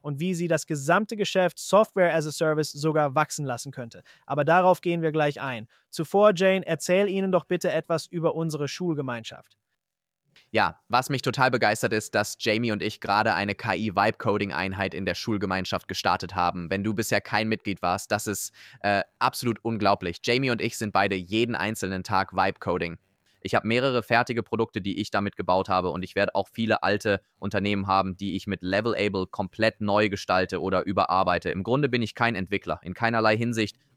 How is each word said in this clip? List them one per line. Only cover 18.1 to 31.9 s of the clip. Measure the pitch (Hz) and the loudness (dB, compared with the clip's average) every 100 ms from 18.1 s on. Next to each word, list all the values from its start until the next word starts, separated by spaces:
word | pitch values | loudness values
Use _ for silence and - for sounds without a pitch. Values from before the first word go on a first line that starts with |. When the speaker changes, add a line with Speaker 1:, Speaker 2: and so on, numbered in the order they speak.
Speaker 2:
das | 104 - | -4 -2
ist, | 98 - - - - | -6 -8 -14 -20 -6
äh, | 101 101 - _ | 0 0 -2 _
absolut | 123 - 120 107 | -2 -2 -4 -2
unglaublich. | 117 113 101 101 87 - | -4 0 2 2 0 -4
Jamie | - 123 135 | 0 0 0
und | 117 | 0
ich | 113 - | -2 -4
sind | 107 | -2
beide | 98 101 95 | 2 2 0
jeden | 90 110 120 117 | -2 0 0 0
einzelnen | 98 110 92 95 | -4 -4 -4 -6
Tag | 90 95 95 | -2 -2 0
Vibe-Coding. | 95 95 - - 87 85 85 _ _ _ _ | 0 0 0 -4 -2 -2 -8 _ _ _ _
Ich | - 117 | -2 -2
hab | |
mehrere | 107 120 135 123 | 2 0 2 0
fertige | - 117 123 117 | 2 2 2 -2
Produkte, | 107 110 113 110 | -4 -2 -2 -2
die | 98 90 | -4 -4
ich | 107 | -4
damit | 104 101 - | -2 -4 -4
gebaut | 92 92 95 | 0 0 2
habe | 92 90 | 0 0
und | 80 | -4
ich | 90 - | -4 -2
werd | 101 - | 0 0
auch | 95 | -4
viele | - 110 110 | -4 0 0
alte | 95 101 110 98 - _ | 2 0 0 -2 -4 _
Unternehmen | 98 101 101 101 98 | -4 -2 0 0 2
haben, | 95 95 90 | 2 2 -4
die | 101 92 | -6 -6
ich | - | -6
mit | 95 | -6
Level | 92 95 113 | -2 0 0
Able | - 104 95 92 | 0 0 -2 -4
komplett | - 95 - 110 - | -6 -8 0 -2 0
neu | 107 101 107 | 0 2 2
gestalte | 95 - 92 92 90 | 0 0 0 2 -2
oder | 92 92 - | 0 0 0
überarbeite. | 98 - 92 92 87 90 | 0 2 2 2 0 0
Im | 87 | -4
Grunde | 95 131 143 | -2 0 0